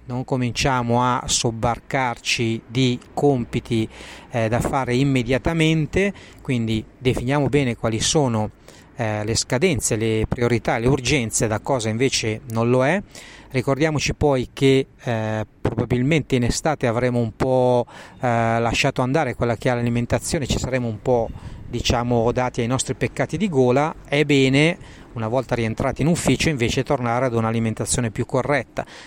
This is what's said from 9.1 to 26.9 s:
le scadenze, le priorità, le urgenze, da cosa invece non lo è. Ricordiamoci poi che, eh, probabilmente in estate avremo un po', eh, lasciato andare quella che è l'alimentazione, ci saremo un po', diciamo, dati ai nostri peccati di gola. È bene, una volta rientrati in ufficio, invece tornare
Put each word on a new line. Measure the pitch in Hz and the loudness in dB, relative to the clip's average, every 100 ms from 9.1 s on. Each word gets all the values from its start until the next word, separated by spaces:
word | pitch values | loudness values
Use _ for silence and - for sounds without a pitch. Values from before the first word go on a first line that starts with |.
| 107 | -2
le | 107 | -2
scadenze, | 113 - 123 190 147 - 110 | -2 0 0 2 0 -2 0
le | 113 110 107 | 0 0 -2
priorità, | - 120 113 - 127 | 0 0 0 0 0
le | 120 | 2
urgenze, | 139 123 147 110 - 113 | 0 0 0 0 0 0
da | 107 | -2
cosa | - 131 110 | -2 -2 0
invece | 110 131 - 113 110 127 | 0 0 0 -2 -4 -4
non | 113 117 | 0 2
lo | 127 | 4
è. | 135 196 - - - - - | 2 0 -4 -16 -20 -20 -6
Ricordiamoci | 131 139 131 156 143 - | -4 0 0 0 0 -2
poi | 123 147 131 117 | 0 2 2 -2
che, | - 135 135 135 - | 2 4 4 2 -6
eh, | - 113 110 110 107 - | -4 -2 -2 -4 -6 -6
probabilmente | 117 117 120 123 131 160 - 127 | -4 -2 0 0 2 0 2 0
in | |
estate | 117 - 165 143 123 | 0 0 -2 0 0
avremo | 113 123 120 | 0 0 0
un | 113 | -2
po', | - 131 127 127 123 117 - - - | -2 0 2 4 2 0 -8 -20 -4
eh, | 123 117 113 117 | 0 2 2 2
lasciato | 117 113 139 - | 0 0 0 0
andare | 127 151 135 | 0 0 0
quella | - 120 113 | -2 -2 0
che | 131 | 0
è | |
l'alimentazione, | 120 120 117 120 123 - 170 123 | 0 0 0 0 -2 0 -2 -2
ci | - | -2
saremo | - 127 117 | -2 -2 -2
un | 104 | -4
po', | - 123 113 - - - - | 0 0 0 -6 -14 -14 -10
diciamo, | 120 - 123 120 120 117 | -4 0 0 2 2 2
dati | 120 123 - | 2 -2 -2
ai | 113 | -2
nostri | 131 - | -2 -2
peccati | 123 123 - 135 160 | -4 -4 -2 -4 -2
di | 208 | 0
gola. | 135 123 131 156 - - | 4 4 4 2 -4 -4
È | 143 | 0
bene, | 147 139 135 135 160 180 - - - | 4 4 6 4 4 0 -10 -20 -14
una | 120 110 | -6 -2
volta | 131 127 | -2 -2
rientrati | 120 110 110 123 120 | -2 -2 -2 -2 0
in | 143 | 0
ufficio, | 175 - 127 165 | 2 2 2 0
invece | 139 117 135 | 0 0 0
tornare | 123 | 0